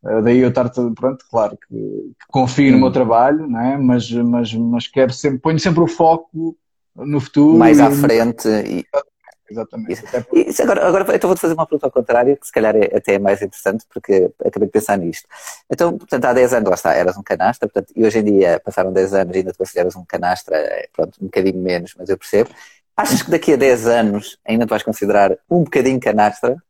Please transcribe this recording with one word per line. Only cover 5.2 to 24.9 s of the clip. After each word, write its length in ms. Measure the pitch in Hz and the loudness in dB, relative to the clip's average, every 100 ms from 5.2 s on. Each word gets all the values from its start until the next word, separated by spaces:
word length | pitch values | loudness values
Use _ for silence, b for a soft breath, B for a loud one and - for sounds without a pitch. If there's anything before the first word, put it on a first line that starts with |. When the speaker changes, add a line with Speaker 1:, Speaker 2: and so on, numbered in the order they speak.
| 151 131 | -4 -2
Speaker 1:
ponho 180 | 160 160 | -2 0
sempre 220 | 185 160 | 0 2
o 60 | 170 | 0
foco 680 | - 165 165 - 160 165 160 _ _ _ - | 2 2 2 -2 -8 -8 -10 _ _ _ -14
no 240 | 135 147 | -4 -4
futuro 360 | - 147 147 165 | -2 2 6 6
Speaker 2:
Mais 220 | - 147 | 6 6
Speaker 1:
e 20 | |
Speaker 2:
à 80 | 143 | 4
frente 560 | 143 143 113 117 120 113 | 4 2 2 0 -2 -2
e 380 | 107 - 90 - 143 - _ _ _ _ | -2 -2 -8 -6 -6 -8 _ _ _ _
Speaker 1:
Exatamente. 420 | 107 110 - 107 | -12 -10 -12 -10
Speaker 2:
Isso. 120 | - - | -10 -6
Speaker 1:
Até 140 | 123 | -8
porque 280 | 117 - - | 0 0 0
Speaker 2:
Isso 120 | - | -2
agora, 240 | - 196 - | 0 2 2
agora 280 | 185 190 175 | 0 0 0
então 120 | 180 | 0
vou-te 120 | 185 | 0
fazer 120 | 170 | 0
uma 120 | 160 160 | -2 -2
pergunta 200 | 147 135 | -2 -2
ao 40 | |
contrário, 440 | 127 117 120 123 143 | -4 0 0 2 0
que 80 | - | -2
se 40 | |
calhar 240 | - 110 107 | -2 0 2
é, 100 | 98 101 | 0 -2
até 180 | - 98 | 0 0
é 40 | |
mais 220 | 101 98 | 2 -2
interessante, 440 | 101 - 98 110 - | -4 -6 -6 -6 -8
porque 380 | - - 98 92 - | -14 0 2 2 -2
acabei 240 | - - 101 | -6 -4 -2
de 40 | |
pensar 260 | 110 104 101 | -2 0 -2
nisto. 300 | 85 80 - B B B _ | -2 -8 -16 B B B _
Então, 240 | - 170 170 | -2 -2 -2
portanto, 280 | - 131 123 | -6 -2 0
há 80 | |
dez 200 | 123 123 | 2 2
anos, 160 | 123 101 | 2 0
lá 60 | 90 | 0
está, 180 | 85 | 0
eras 240 | 73 87 95 | 0 0 -4
um 40 | |
canastra, 440 | 98 90 92 120 107 | -6 -2 -2 -2 -4
portanto, 240 | - - - | -6 -6 0
e 80 | 113 | 0
hoje 140 | 113 | 2
em 40 | |
dia 360 | 104 98 90 85 | 2 4 4 2
passaram 280 | - - 95 | -2 -4 -2
dez 220 | 92 95 | 0 0
anos 220 | 98 90 92 | 0 -2 -4
e 40 | |
ainda 120 | 92 | -4
te 60 | - | -6
consideras 380 | 92 - 90 90 | -6 -4 -4 -6
um 80 | 87 | -10
canastra, 500 | 87 87 90 - 80 | -6 -4 -4 -4 -4
é, 300 | 76 - - | -4 -8 -10
pronto, 240 | - 82 _ | -6 -6 _
um 40 | 95 | -8
bocadinho 360 | - 95 92 | -2 -2 -2
menos, 320 | 92 87 87 - | -4 -4 -8 -16
mas 120 | 92 | -6
eu 80 | 95 | -6
percebo. 320 | - 104 117 b b b _ - | -2 -2 -2 b b b _ -8
Achas 240 | 302 247 | -2 -2
que 80 | - | 0
daqui 220 | 165 - | -2 2
a 20 | 139 | 2
dez 300 | 131 120 113 | 4 2 2
anos 500 | 117 110 104 101 - - | 2 2 -2 -8 -20 -4
ainda 180 | 113 113 | -2 0
te 40 | |
vais 120 | 107 | -2
considerar 540 | - | -4